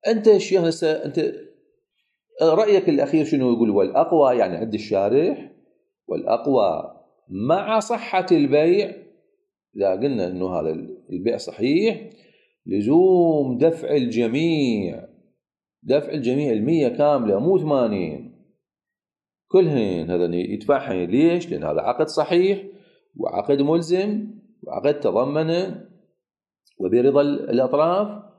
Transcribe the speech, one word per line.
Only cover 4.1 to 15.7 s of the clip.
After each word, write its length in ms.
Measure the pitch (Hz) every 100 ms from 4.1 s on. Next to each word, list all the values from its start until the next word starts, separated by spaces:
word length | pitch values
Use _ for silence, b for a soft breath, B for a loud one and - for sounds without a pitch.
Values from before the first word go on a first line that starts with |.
| 170 135 123
يعني 200 | 98 85
عند 160 | 110
الشارح، 800 | 107 - 98 101 127 175 285 - - _ _ _ _ -
والأقوى 880 | 87 - 113 143 131 98 80 - - _ _ _
مع 500 | 95 117 185 208 220
صحة 460 | 214 233 - 190 180
البيع، 640 | 165 143 147 160 190 202 - - _ _ _ _ _ _ -
إذا 140 | 98
قلنا 360 | 92 135 123 90
إنه 220 | 92 90
هذا 380 | 87 78 80 - - _
البيع 260 | 90 98 -
صحيح، 720 | - - 120 156 220 196 - b b b b b -
لزوم 920 | 98 104 156 185 185 170 156 135 123
دفع 380 | 160 160 147 147
الجميع، 1120 | 123 110 117 127 165 160 135 110 92 80 - _ _ _ _ _ _